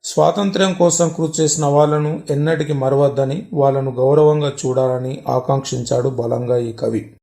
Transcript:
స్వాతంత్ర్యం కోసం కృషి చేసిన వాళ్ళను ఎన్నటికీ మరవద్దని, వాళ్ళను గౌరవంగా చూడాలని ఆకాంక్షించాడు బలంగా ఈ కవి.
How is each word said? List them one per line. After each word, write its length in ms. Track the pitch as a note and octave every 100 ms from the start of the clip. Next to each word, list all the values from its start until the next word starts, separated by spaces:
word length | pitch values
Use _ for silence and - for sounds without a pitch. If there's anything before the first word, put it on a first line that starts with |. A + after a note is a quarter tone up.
స్వాతంత్ర్యం 680 | - - D#3 F3 G3 G3 F#3+
కోసం 340 | F3 F3 - E3
కృషి 340 | E3 D#3+ D#3+
చేసిన 240 | D3+ D#3 D3
వాళ్ళను 540 | C#3+ D3+ D3+ D3+ E3 -
ఎన్నటికీ 420 | C#3+ D3+ D#3+ D3
మరవద్దని, 720 | C#3+ C3 C#3 C#3+ B2+ C3+ C#3 -
వాళ్ళను 380 | D3 C#3 C3+ C3+
గౌరవంగా 640 | B2 C3 D3 D3+ D3+ C#3+ C#3+ C3
చూడాలని 560 | B2+ C3 B2+ B2+ C3+ -
ఆకాంక్షించాడు 800 | B2 - C3+ - B2+ A#2+ B2 C3
బలంగా 480 | A#2+ A#2 A#2+ B2 B2
ఈ 160 | A#2
కవి. 380 | A2+ A2+ A2+ - _